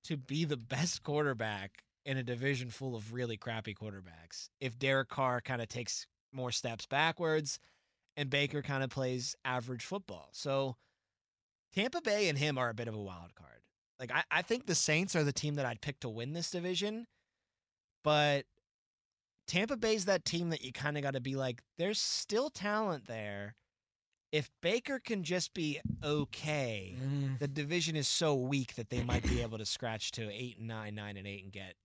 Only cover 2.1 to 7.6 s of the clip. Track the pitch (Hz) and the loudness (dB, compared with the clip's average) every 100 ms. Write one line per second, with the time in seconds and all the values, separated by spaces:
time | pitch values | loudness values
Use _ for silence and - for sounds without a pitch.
2.1 | 131 123 120 135 131 123 - 135 117 107 | -2 0 0 2 0 -2 -6 -4 -4 -6
3.1 | 120 120 110 - 113 110 98 107 98 90 | -2 -2 -2 -4 -4 -4 -6 -8 -8 -14
4.1 | 82 82 - - _ 131 117 135 135 131 | -18 -14 -12 -14 _ -6 0 2 4 2
5.1 | - 135 123 - 127 117 127 117 - - | 0 2 2 0 -2 -2 -4 -4 -6 -8
6.1 | _ _ 135 127 120 120 113 - 139 160 | _ _ -6 -2 -2 -2 -6 -2 2 2
7.1 | 160 165 156 147 - | 2 2 2 2 -6